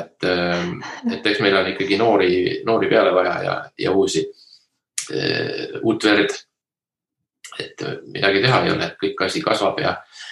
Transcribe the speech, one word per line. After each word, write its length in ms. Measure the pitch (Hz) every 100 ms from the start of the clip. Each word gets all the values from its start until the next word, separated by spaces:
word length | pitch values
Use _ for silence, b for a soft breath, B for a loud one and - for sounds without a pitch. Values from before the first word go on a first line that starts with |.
et, 260 | - _ 90
äh, 840 | 90 87 87 87 87 - - 240
et 120 | 226 113
eks 80 | 104
meil 160 | 104 95
on 140 | 95
ikkagi 240 | 98 95 98
noori, 360 | 117 104 92 90 90 - 113
noori 240 | 113 95
peale 240 | 113 92
vaja 200 | 90 90 90
ja, 100 | - - - -
ja 140 | -
uusi, 300 | 95 98 - - b b b b _ _ - -
äh, 640 | - - - - - - -
uut 220 | - 107
verd. 300 | 107 104 101 - - _ _ _ _ _ _ _ _ _ - -
Et, 200 | - -
äh, 120 | - - -
midagi 320 | - 98 98
teha 160 | 95 113
ei 80 | 87
ole, 140 | 90 82
et 80 | -
kõik 240 | 98 -
asi 160 | 95 87
kasvab 340 | 104 110 98 95
ja, 140 | 90 87 B B B